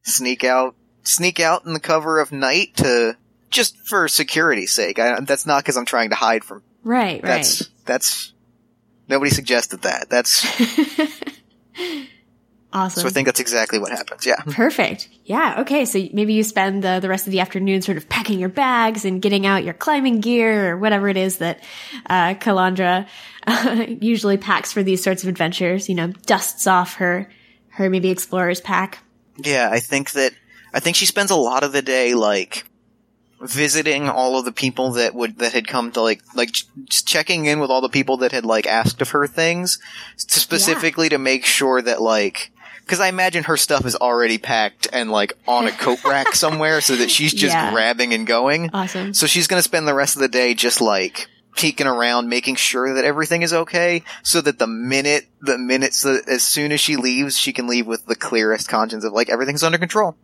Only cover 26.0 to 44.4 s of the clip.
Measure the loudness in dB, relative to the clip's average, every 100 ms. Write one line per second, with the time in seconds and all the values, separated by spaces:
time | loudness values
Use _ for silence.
26 | -2 -6 0 0 0 -2 2 2 2 -2
27 | -2 -2 -6 -18 _ _ _ -2 0 2
28 | 0 -2 -4 -2 0 -2 -2 -2 -2 -10
29 | _ _ _ -8 -2 0 2 0 0 -4
30 | -2 0 0 -2 _ -20 -6 -2 0 0
31 | 0 0 2 2 2 2 2 0 0 2
32 | 2 4 2 2 -2 -10 -14 _ _ _
33 | _ _ _ _ -8 -2 0 0 0 0
34 | 0 0 0 0 -2 -2 -2 0 -2 2
35 | 0 0 -6 -2 -2 0 -2 -4 -2 0
36 | 0 0 _ -4 -2 -4 -8 -20 -4 -2
37 | 0 -2 0 -2 0 0 2 0 2 0
38 | 0 0 0 0 0 0 2 0 0 -2
39 | -2 0 -2 0 0 0 -2 -4 -6 -18
40 | -18 -12 -2 0 0 0 2 2 0 0
41 | 2 2 2 0 0 2 2 2 0 0
42 | 2 2 0 -4 -14 _ -20 -18 -4 0
43 | 0 2 0 0 -2 -2 2 0 0 0
44 | 0 2 2 0